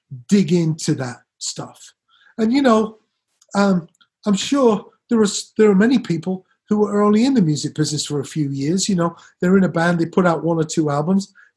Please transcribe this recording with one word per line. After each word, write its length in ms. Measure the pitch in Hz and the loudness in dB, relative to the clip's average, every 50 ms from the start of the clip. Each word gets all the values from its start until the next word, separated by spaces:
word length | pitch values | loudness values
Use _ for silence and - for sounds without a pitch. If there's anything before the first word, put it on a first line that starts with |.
| _ - 135 123 - - | _ -20 -20 -14 -4 0
dig 240 | 202 202 180 147 | 2 2 2 2
into 420 | 180 175 165 160 160 160 - 170 143 | 0 0 0 -2 -4 -4 -2 -4 -4
that 260 | 127 131 123 120 - _ _ _ - | -4 -4 -10 -12 -14 _ _ _ -14
stuff. 560 | - - - - 120 - - - - - _ _ _ _ _ _ _ _ _ - | -12 -12 -12 -12 -14 -16 -18 -20 -20 -20 _ _ _ _ _ _ _ _ _ -2
And, 140 | 220 220 | -2 0
you 100 | 247 285 | 2 2
know, 360 | 277 247 220 220 214 220 - _ _ _ _ _ _ _ _ _ _ _ - | 4 4 4 2 0 -2 -6 _ _ _ _ _ _ _ _ _ _ _ -2
um, 340 | 202 202 196 190 175 - - _ _ _ _ _ _ - | 0 2 2 2 0 -2 -8 _ _ _ _ _ _ -4
I'm 80 | 208 196 | -2 -2
sure 520 | - - - 277 285 262 226 208 190 - - _ _ _ - | -2 -2 -2 0 2 2 2 2 0 -4 -10 _ _ _ -2
there 120 | 233 220 | 0 2
are 40 | 214 | 2
s-, 280 | 196 - - - - _ | 0 0 -6 -12 -6 _
there 140 | - 220 214 | 2 4 4
are 40 | 196 | 6
many 220 | 185 214 240 285 220 | 4 4 4 2 0
people 460 | - - 170 156 - 185 190 185 - _ _ _ _ - | 0 -2 -6 -6 -4 -6 -8 -8 -10 _ _ _ _ -4
who 160 | 214 208 208 | 0 0 0
are 160 | 202 208 208 | 0 0 0
only 220 | 208 208 208 214 240 | 2 2 2 2 2
in 100 | 277 269 | 2 2
the 80 | 233 | 2
music 320 | 175 156 147 131 - 135 - | 2 2 0 -2 -4 -6 -4
business 320 | - 151 147 151 147 - | -4 -4 -2 -4 -6 -6
for 140 | - 147 143 | -6 -6 -6
a 40 | 131 | -6
few 260 | - - 160 147 139 | -6 -4 -4 -4 -4
years. 380 | 139 135 135 151 180 196 - - | -4 -4 -4 -2 -2 -2 -2 -2
You 80 | 196 | -2
know, 200 | 170 170 170 170 - - - _ - | -2 -2 -4 -6 -8 -20 -18 _ -2
they're 160 | 180 180 190 | 0 2 4
in 80 | 196 185 | 4 2
a 40 | 165 | 2
band, 300 | - 165 165 175 175 165 | 0 0 0 0 2 0
they 80 | 165 | -2
put 200 | 165 - 196 180 | -2 0 2 2
out 180 | 175 165 143 151 | 2 2 0 -2
one 140 | 165 170 165 | -2 -2 -2
or 60 | 156 | -2
two 260 | 160 - 170 156 147 | -2 -2 -2 -2 0
albums, 420 | 143 147 151 170 196 196 190 - _ _ - _ _ | 0 -2 -2 0 0 -2 -2 -4 _ _ -20 _ _